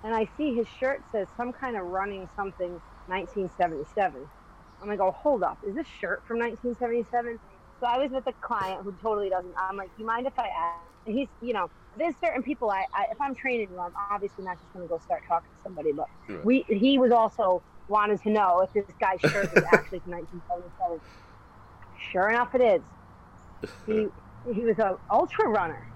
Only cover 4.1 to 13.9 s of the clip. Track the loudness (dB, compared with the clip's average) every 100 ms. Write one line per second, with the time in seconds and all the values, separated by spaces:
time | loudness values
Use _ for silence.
4.1 | -2 -16 -20 -20 -20 -20 -14 -8 0 0
5.1 | 2 0 2 0 -2 -6 -6 -8 -8 -4
6.1 | -4 -4 -2 -2 -4 -6 -4 -2 -2 0
7.1 | -2 -2 -10 -16 -20 -20 -4 0 2 0
8.1 | -2 -4 -8 -4 -2 -2 -4 -8 -4 0
9.1 | 0 2 -2 -2 -4 -4 -4 -10 -8 -4
10.1 | -2 -2 -4 -4 -2 -2 -4 -14 -14 -4
11.1 | -4 -4 -8 -4 -2 -2 -8 -20 -4 -4
12.1 | 0 -2 -2 -4 -2 0 0 -2 -2 -2
13.1 | -2 -6 -4 -2 -2 -4 -6 -8